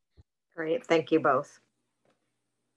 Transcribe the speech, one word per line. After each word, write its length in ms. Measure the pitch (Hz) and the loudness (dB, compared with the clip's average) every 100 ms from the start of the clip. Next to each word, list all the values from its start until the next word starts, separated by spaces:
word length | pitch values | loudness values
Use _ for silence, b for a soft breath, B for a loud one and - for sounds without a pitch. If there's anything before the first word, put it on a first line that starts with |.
| _ _ _ _ _ - | _ _ _ _ _ -12
Great, 300 | 160 165 - | -6 -6 0
thank 260 | 165 156 | -2 2
you 80 | 160 | 0
both. 400 | 147 135 147 - _ _ _ _ _ _ _ _ _ _ _ | 2 0 -4 -16 _ _ _ _ _ _ _ _ _ _ _